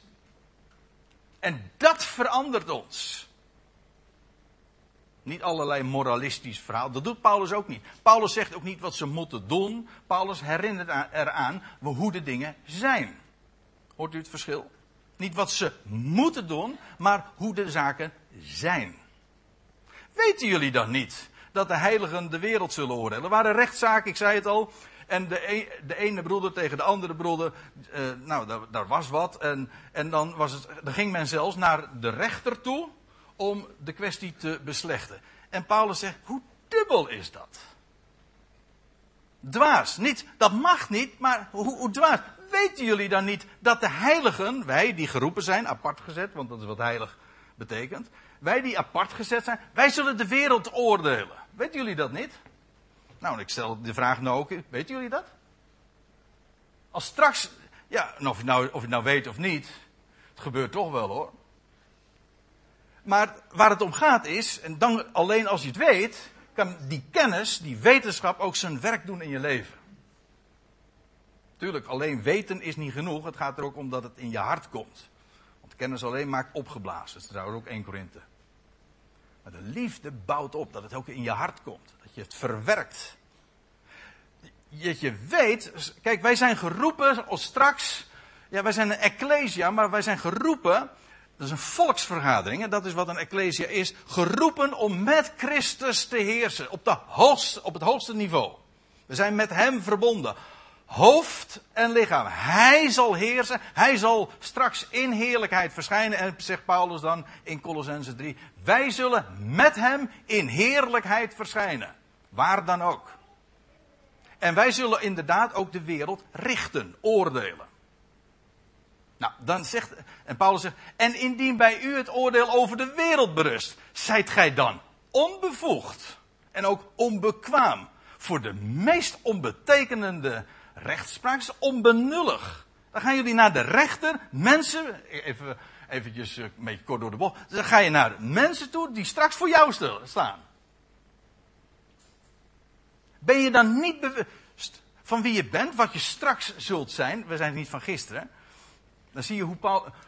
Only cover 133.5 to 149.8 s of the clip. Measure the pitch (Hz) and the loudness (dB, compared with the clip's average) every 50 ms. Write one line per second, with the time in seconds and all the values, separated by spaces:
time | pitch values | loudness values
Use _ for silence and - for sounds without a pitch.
133.5 | 160 135 117 - - 254 302 - - - 320 311 320 - - - - 135 170 240 | 8 4 2 4 4 4 4 4 0 -2 -2 -2 -2 -4 -8 -8 -6 2 6 6
134.5 | 285 320 - - - 320 320 269 196 - - - - 147 143 156 123 110 143 139 | 6 6 6 0 -2 -4 -6 -6 -10 -12 -14 -14 -14 -10 -8 -8 -10 -8 -10 -12
135.5 | 120 - - - - - - - 135 131 110 117 110 120 117 104 - 120 113 104 | -12 -12 -14 -20 -20 -20 -14 -8 -8 -8 -8 -8 -10 -10 -10 -10 -10 -10 -12 -12
136.5 | - - 117 113 107 95 - - 131 113 117 113 104 120 185 185 - - - - | -12 -10 -10 -10 -10 -10 -6 -6 -6 -6 -6 -8 -4 -4 -4 -4 -4 -8 -16 -8
137.5 | - 214 208 - - 208 196 165 151 147 123 110 - - 110 120 151 208 277 330 | -6 -4 2 6 6 6 6 6 6 4 4 4 2 -6 -8 -2 0 2 2 2
138.5 | 339 - 294 254 - 330 330 285 233 214 185 - - 320 302 311 - - 339 330 | 0 -4 -10 -8 -6 -6 -6 -6 -6 -8 -8 -6 2 2 2 2 2 0 0 6
139.5 | 330 311 302 285 - - 180 127 104 101 120 - - 202 147 104 98 - - _ | 8 8 8 8 6 -2 -4 -4 -4 -6 -10 -8 -4 -2 -2 -2 -4 -10 -18 _
140.5 | _ _ _ _ _ _ _ _ _ _ _ _ _ _ _ _ _ _ _ _ | _ _ _ _ _ _ _ _ _ _ _ _ _ _ _ _ _ _ _ _
141.5 | _ _ _ _ _ _ _ _ _ _ _ _ _ _ _ _ _ _ _ _ | _ _ _ _ _ _ _ _ _ _ _ _ _ _ _ _ _ _ _ _
142.5 | _ _ _ _ _ _ _ _ _ _ _ _ _ _ 147 196 262 277 269 262 | _ _ _ _ _ _ _ _ _ _ _ _ _ _ 4 4 6 6 6 6
143.5 | 240 247 233 220 226 262 330 349 320 294 302 262 269 254 185 - - - - _ | 8 6 6 8 4 2 2 0 -2 -2 -6 -4 -4 -4 -8 -8 -10 -20 -20 _
144.5 | _ - - - - - _ _ _ _ _ - 226 233 220 247 220 202 147 104 | _ -16 -16 -16 -16 -20 _ _ _ _ _ -2 -2 0 0 2 0 0 0 0
145.5 | - 165 247 339 294 226 226 - - 160 - - - - 302 285 247 - - - | -2 -2 -2 -2 2 0 0 0 0 -6 -6 -6 -6 -2 0 0 0 0 -4 -10
146.5 | - - - - 190 160 135 - - - 135 135 185 233 196 165 165 156 156 151 | -10 -10 -6 -4 -4 -4 -4 -6 -4 -4 -2 -2 -2 -6 -6 -8 -4 -4 -2 -4
147.5 | 143 151 147 - - 131 - - 185 131 - - 104 143 - 254 - - - - | -4 -6 -8 -8 -10 -10 -8 -8 -8 -8 -8 -10 -12 -12 -12 -14 -20 -20 -20 -20
148.5 | - - - - - _ _ _ _ _ _ _ _ 135 123 - 214 202 185 165 | -20 -20 -20 -20 -20 _ _ _ _ _ _ _ _ -10 -8 -6 -4 -4 -4 -6
149.5 | 180 - - 196 190 190 | -6 -2 0 0 0 0